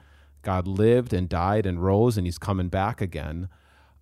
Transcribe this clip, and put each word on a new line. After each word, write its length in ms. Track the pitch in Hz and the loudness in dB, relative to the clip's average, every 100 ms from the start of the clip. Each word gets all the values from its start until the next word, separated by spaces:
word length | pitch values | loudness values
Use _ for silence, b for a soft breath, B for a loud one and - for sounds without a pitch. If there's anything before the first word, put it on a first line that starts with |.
| b b b b | b b b b
God 240 | - 92 90 | -4 -2 -2
lived 460 | 98 110 120 120 | 2 4 4 2
and 160 | 95 90 | -2 0
died 380 | 90 90 107 98 | 0 0 0 0
and 160 | 87 | 0
rose, 340 | 95 98 123 104 | 2 4 4 2
and 100 | 90 | -2
he's 120 | - | -4
coming 300 | - 98 92 | -4 -2 -2
back 320 | 95 98 117 | -2 -2 -4
again. 480 | 95 82 78 80 92 b b b b b | -6 -6 -8 -8 -10 b b b b b